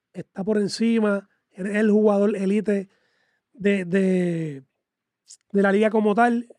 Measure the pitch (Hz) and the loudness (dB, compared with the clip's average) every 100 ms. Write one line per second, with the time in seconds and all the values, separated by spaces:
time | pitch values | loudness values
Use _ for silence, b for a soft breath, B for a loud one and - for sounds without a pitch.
0 | _ 180 - - 190 214 202 - 226 226 | _ -16 -16 -8 -4 -2 -2 -2 0 0
1 | 214 202 196 _ _ - 185 208 220 208 | 0 -2 -6 _ _ -12 -6 -2 2 4
2 | 214 202 202 214 190 208 208 202 190 _ | 4 2 0 0 -2 -2 -2 -4 -4 _
3 | _ _ _ _ _ 277 196 202 175 190 | _ _ _ _ _ -6 -2 -2 0 0
4 | 190 185 175 165 160 139 135 _ _ _ | 2 0 0 -4 -6 -10 -16 _ _ _
5 | _ _ _ - _ 196 196 196 214 220 | _ _ _ -20 _ 0 2 4 2 2
6 | 214 202 240 240 240 | 0 2 2 0 -4